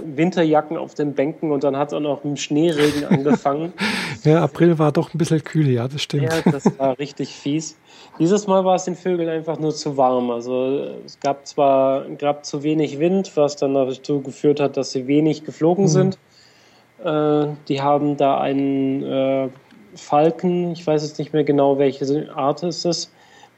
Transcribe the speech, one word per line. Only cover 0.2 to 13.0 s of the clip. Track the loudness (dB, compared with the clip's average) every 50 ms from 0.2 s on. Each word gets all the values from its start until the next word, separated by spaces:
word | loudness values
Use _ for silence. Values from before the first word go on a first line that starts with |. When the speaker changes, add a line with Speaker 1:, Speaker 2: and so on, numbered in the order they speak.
| 0 0 2 2 2 4 2 2 2 0 -6
Speaker 1:
auf | -8 -8 -8 -6
den | -4 -4 -2 -2
Bänken | -2 -2 -2 -2 -4 -4 -2
und | -2 0 0
dann | 0 0
hat's | 0 -2 -2 -4
auch | -4
noch | -4 -4 -4 -4 -6
mit | -6 -6
dem |
Schneeregen | -6 -4 -2 0 2 2 2 2 2 2 2 2 0 0
Speaker 2:
<laughs> | 0
Speaker 1:
angefangen. | 0 2 4 2 2 2 2 0 -2 -2 -4 -6 -6 -4 -4 -2 -2 -4 -6 -8 -6 0 2
Speaker 2:
Ja, | 4 4 4
April | 4 0 2 2 4 4 4 4
war | 2 2
doch | 0 0 -2 -2 -2
ein | -4
bisschen | -2 0 0 -2 -2
kühl, | -2 0 0 2 2
ja, | 2 0 -2 -4
das | -6 -8
stimmt. | -6 -4 -2 -2 -2
Speaker 1:
Ja, | 0 0 0 2 2
das | 0 0 -2 -6 -4 -2
war | -2 -2 -2 -2
richtig | -6 -8 -8 -8 -10 -10 -10
fies. | -8 -6 -4 -4 -4 -4 -6 -12 _ _ _ -20 -20 -20 -12 -4 0
Dieses | 2 2 2 2 2
Mal | 2 2 2 4
war's | 4 2 2 0
den | -4 -6
Vögeln | -4 -2 -2 0 0 0 -2
einfach | -4 -4 -4 -6 -4 -2
nur | -2 -2 -2
zu | -4 -4 -4 0
warm. | 2 2 4 2 2 0 -2
Also, | -2 -4 -4 -4 -4 -2 -2 -2 -2 -4 -4 -6 -10 -14 -16
es | -18 -10 -6
gab | -4 -4 -4 -4 -8
zwar, | -8 -2 2 4 4 4 4 4 2 2 0 -4 -8 -8 -4
gab | -2 -2 -2 -4 -6
zu | -10 -8 -4
wenig | -2 -2 0 0 0 -2 -2
Wind, | 0